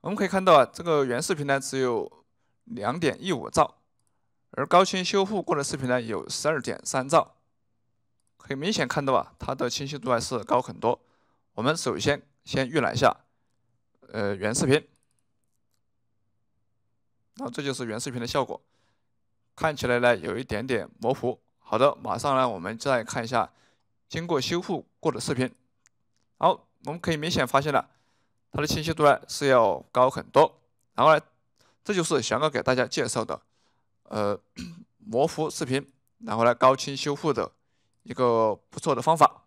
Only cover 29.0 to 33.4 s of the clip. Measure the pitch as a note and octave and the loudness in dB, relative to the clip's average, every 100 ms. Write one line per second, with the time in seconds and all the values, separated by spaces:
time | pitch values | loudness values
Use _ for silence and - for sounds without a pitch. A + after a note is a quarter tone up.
29 | D3 C3+ - - C#3+ B2+ G#2+ C#2+ - - | 4 4 0 -2 4 6 4 0 -4 2
30 | B2+ - - C3 D#3 _ _ _ _ - | 2 2 0 4 4 _ _ _ _ 2
31 | C#3 D#3 - _ _ _ _ _ - G3 | 4 4 2 _ _ _ _ _ -4 -2
32 | D#3+ D3+ A2 A2 D3+ C3+ - B2+ A#2 - | 0 0 0 -2 0 -2 -2 0 0 -2
33 | A#2 B2 A2 - | -4 -4 -4 -8